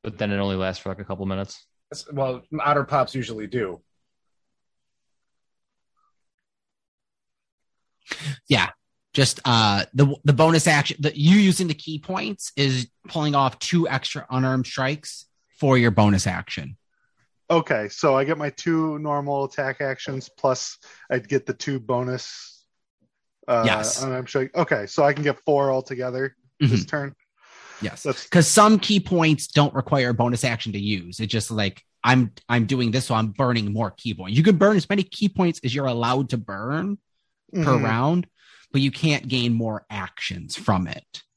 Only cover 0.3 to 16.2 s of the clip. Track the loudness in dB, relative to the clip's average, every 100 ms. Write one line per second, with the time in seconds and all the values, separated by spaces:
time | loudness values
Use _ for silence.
0.3 | -2 -2 -2 -4 -6 -10 -12 -10 -8 -6
1.3 | -6 -8 -12 _ _ _ -18 -12 -6 -4
2.3 | -6 _ -4 0 0 0 -2 -2 -4 -8
3.3 | -10 -6 -4 -4 -8 _ _ _ _ _
4.3 | _ _ _ _ _ _ _ _ _ _
5.3 | _ _ _ _ _ _ _ _ _ _
6.3 | _ _ _ _ _ _ _ _ _ _
7.3 | _ _ _ _ _ _ _ -14 -10 -10
8.3 | -12 _ 0 0 -4 _ _ _ 0 0
9.3 | 0 0 2 4 2 -2 2 2 2 0
10.3 | 4 4 4 4 2 0 -4 -4 2 6
11.3 | 6 6 2 -2 -4 -8 -10 -8 -8 -6
12.3 | -10 -10 -2 -2 -2 -6 _ -10 -4 0
13.3 | 2 0 -2 -2 0 0 -2 -6 -10 -6
14.3 | -2 0 -2 -4 -4 -4 -4 -10 -18 -20
15.3 | _ _ _ 4 6 6 6 6 4